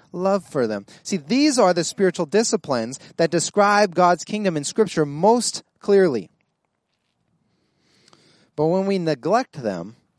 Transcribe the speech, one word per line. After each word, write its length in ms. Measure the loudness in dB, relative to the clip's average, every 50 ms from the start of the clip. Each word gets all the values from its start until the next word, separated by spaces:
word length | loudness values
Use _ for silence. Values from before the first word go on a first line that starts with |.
| _ _
love 360 | -10 -6 -2 -2 -2 -2 -4
for 200 | -4 -4 -2 -2
them. 200 | -2 -4 -6 -8 -12 -18 -20 -10
See, 160 | -8 -8 -8
these 400 | -4 -2 0 0 2 2 2 4
are 160 | 4 4 2
the 100 | 2 -2
spiritual 400 | -4 -2 -2 0 0 0 -2 -4
disciplines 720 | -2 0 0 0 0 -2 -4 -4 -2 -4 -2 -4 -4 -8 -12 -16 -10 -4 -2
that 120 | 0 0
describe 640 | 0 0 -2 -2 0 2 2 4 4 4 2 2 2
God's 300 | 2 4 4 2 2 -2
kingdom 320 | -6 -6 -4 -2 -2 -2
in 80 | -2 -4
Scripture 400 | -4 -2 0 -2 0 0 -2 -2
most 580 | -2 -2 0 2 2 2 2 0 -4 -6 -10 -12 _ _ _
clearly. 520 | -2 2 4 4 4 4 2 -2 -6 -8 _ _ _ _ _ _ _ _ _ _ _ _ _ _ _ _ _ _ _ _ _ _ _ _ _ _ _ _ _ _ _ _ _ _ _ _ _ _ _ _ _ _ _ _ _
But 120 | -2 -2 0
when 180 | 0 0 0
we 120 | -2 -2 -2
neglect 640 | -2 -2 -4 -2 -2 0 0 0 0 -4 -8 -8 -6
them, 340 | -6 -6 -6 -8 -12 -16 _ _ _ _